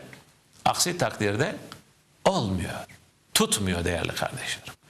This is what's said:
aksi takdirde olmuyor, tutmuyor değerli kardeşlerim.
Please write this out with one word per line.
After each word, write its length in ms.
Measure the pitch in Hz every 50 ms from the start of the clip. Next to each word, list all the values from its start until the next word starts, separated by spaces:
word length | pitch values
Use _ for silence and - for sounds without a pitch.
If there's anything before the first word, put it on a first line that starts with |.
| - - - - - _ _ _ _ _ _ - -
aksi 340 | - 117 - - 180 175 175
takdirde 580 | 139 110 - - 107 101 101 110 156 208 - - - - - - - _ _ _ _ _ _ _ -
olmuyor, 500 | 185 196 170 117 95 95 87 - - - - - - - - - _ _ _ _ _ -
tutmuyor 500 | - 220 220 - - 98 92 90 87 85
değerli 280 | 90 87 - - 82 85
kardeşlerim. 580 | - - - - - - - - - - - - _ _